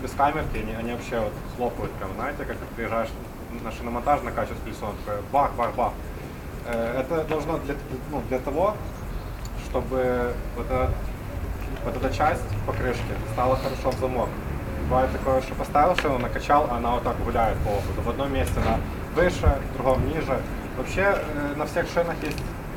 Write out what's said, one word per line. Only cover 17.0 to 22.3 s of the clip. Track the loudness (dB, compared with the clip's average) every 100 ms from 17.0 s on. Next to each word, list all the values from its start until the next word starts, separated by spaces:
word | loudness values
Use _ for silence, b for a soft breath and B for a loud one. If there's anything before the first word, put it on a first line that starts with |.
так | 0 0
гуляет | 2 4 4 4
по | 2
ободу. | 0 0 -2
В | -2
одном | 0 0
месте | 2 2 2
она | 4 2 0 -4 -2
выше, | 4 4 6 4 4 0
в | 0
другом | 4 4 4
ниже. | 0 0 0 -2 -6 -6 -6
Вообще, | -2 2 4 4
э, | 0 -2 -2 -2
на | 0
всех | 0 0
шинах | 2 2 0
есть | -4